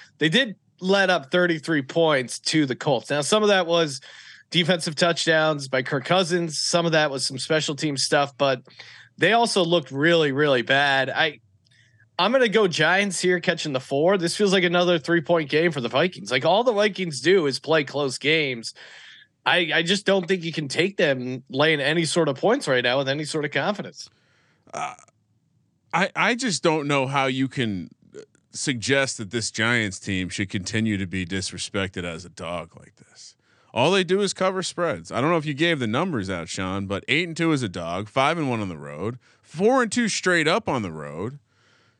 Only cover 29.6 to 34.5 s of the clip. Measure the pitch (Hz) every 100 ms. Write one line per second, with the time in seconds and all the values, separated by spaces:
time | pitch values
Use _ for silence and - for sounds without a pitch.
29.6 | 113 120 104 - 104 92 90 - 98 101
30.6 | 92 110 110 98 92 95 87 95 - 90
31.6 | - 101 92 95 87 82 82 - 85 87
32.6 | 80 - - _ _ - - _ _ _
33.6 | _ 120 151 196 170 196 196 - 185